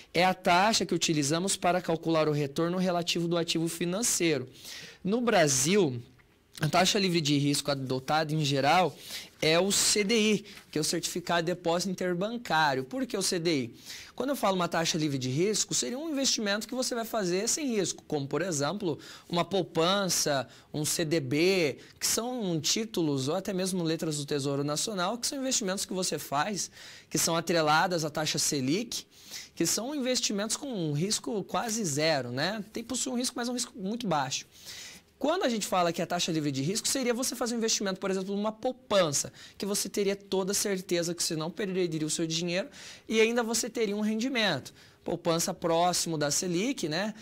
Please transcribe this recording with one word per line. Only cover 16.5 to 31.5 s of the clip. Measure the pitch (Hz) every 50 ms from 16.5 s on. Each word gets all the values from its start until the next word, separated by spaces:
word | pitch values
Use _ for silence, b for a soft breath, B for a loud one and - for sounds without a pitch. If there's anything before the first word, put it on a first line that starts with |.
| 202 214 214 -
que | 247
você | 254 254 - 254
vai | 233 226
fazer | 220 - 226 196 175 175 185 208 240
sem | - 330 311 262 226
risco, | 208 180 143 - - - -
como, | 151 147 139 139
por | 147 147
exemplo, | 175 190 165 135 143 147 180 208 202 170 139 B B B B B B B
uma | 175 175 165
poupança, | - 202 190 160 - - 160 160 175 196 202 196 175 156 - - 156 143 135 120 B B B B B -
um | 147 151
C | 147 - - 170
D | 151 160 165
B, | 139 127 143 147 170 185 196 185 165 139 120 B B B B -
que | - -
são | - 226 226 247 254 247 208 185 170 156
títulos | 143 - - 208 226 214 - 185 165 151 143 135 127 139
ou | 160
até | 190 185 - 196
mesmo | 180 190 185 185 185 170
letras | 160 160 160 180 160 151 147
do | 143
Tesouro | 143 151 143 131 143 139 139 143
Nacional, | 147 147 147 - 226 214 185 175 185 233 240
que | - -
são | 302 277
investimentos | 262 262 247 - 220 185 185 202 -
que | - 202
você | 185 180 - 170 147
faz, | - - 139 143 151 208 214 165 - - B B B B B B B B
que | - 156
são | - - 165
atreladas | 165 165 - 175 165 156 147 151 156 180 190 180 165 156
à | 151
taxa | 143 165 156 151 - 151
Selic, | - - 156 143 127 131 156 202 247 240 - - - B B B B B B B B B B
que | - 170 160
são | - 208 214 262 302
investimentos | 294 240 247 254 240 - - 247 196 208 220 - -
com | -
um | 277 247 196 165 151 147
risco | 143 175 196 214 - - 277 240 202 -
quase | -